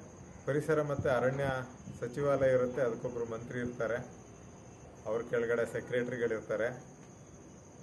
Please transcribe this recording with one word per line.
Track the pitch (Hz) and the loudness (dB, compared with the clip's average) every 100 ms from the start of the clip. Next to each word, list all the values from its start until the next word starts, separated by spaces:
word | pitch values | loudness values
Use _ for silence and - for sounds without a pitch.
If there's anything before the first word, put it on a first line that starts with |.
| - - - - - | -12 -16 -16 -6 0
ಪರಿಸರ | 143 147 151 | 2 4 2
ಮತ್ತೆ | 147 139 151 | 2 0 4
ಅರಣ್ಯ | 123 123 139 139 131 123 - - - | 4 4 2 0 0 -4 -12 -14 -8
ಸಚಿವಾಲಯ | 120 143 143 139 135 | -6 0 2 6 6
ಇರುತ್ತೆ, | 127 123 135 | 6 4 2
ಅದಕ್ಕೊಬ್ರು | 123 113 127 123 117 | 2 2 -4 -4 -4
ಮಂತ್ರಿ | 113 123 123 | -4 -6 -4
ಇರ್ತಾರೆ, | 123 120 113 120 143 - - - - - - - - - 104 | -4 -2 0 -2 -4 -14 -18 -18 -18 -18 -18 -18 -18 -10 -2
ಅವ್ರ | 113 120 | -2 2
ಕೆಳಗಡೆ | 120 117 117 113 | 2 4 2 2
ಸೆಕ್ರೆಟರಿಗಳಿರ್ತಾರೆ, | 120 - 123 120 123 117 113 - 107 117 - - - - - - - - - - - | -2 -2 0 0 0 0 0 0 0 0 -2 -10 -18 -20 -20 -20 -20 -20 -20 -20 -20